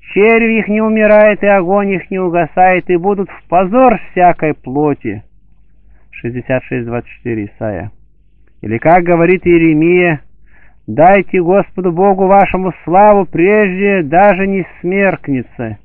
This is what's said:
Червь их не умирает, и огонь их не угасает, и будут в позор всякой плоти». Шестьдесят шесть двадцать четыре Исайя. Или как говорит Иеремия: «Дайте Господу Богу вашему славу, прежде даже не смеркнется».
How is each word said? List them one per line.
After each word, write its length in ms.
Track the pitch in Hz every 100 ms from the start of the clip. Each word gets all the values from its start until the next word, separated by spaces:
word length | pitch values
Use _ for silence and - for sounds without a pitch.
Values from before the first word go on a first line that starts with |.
| -
Червь 460 | 180 214 226 226 226
их 80 | 196
не 120 | 208
умирает, 640 | 220 220 214 214 214 202
и 40 | 202
огонь 440 | 196 170 202 196
их 180 | 190 -
не 80 | 190
угасает, 720 | 185 170 175 - 185 180 -
и 60 | 175
будут 340 | 185 202 190
в 180 | - _
позор 520 | 170 190 233 262 190 -
всякой 460 | - 180 165 156 147
плоти». 640 | - 135 151 139 120 107 - _ _ _ _ _ _ - _
Шестьдесят 540 | - 120 123 - 131
шесть 240 | - 127 117
двадцать 240 | 120 -
четыре 340 | - 120 113 104
Исайя. 460 | - 113 95 101 - _ _ _ _ _ _
Или 180 | 104 113
как 240 | 156 180
говорит 420 | 170 170 170 185 175
Иеремия: 760 | 170 165 156 160 180 175 151 - - - - - _ -
«Дайте 560 | 110 165 196 185 185
Господу 480 | 170 196 190 - 185
Богу 340 | 165 196 190 185
вашему 480 | 196 185 185 185 - -
славу, 400 | 180 214 202 185
прежде 760 | 151 175 214 208 180 202 196
даже 460 | 147 165 202 185 196
не 180 | 196 165 -
смеркнется». 960 | 175 190 196 160 - 135 113 - 117 107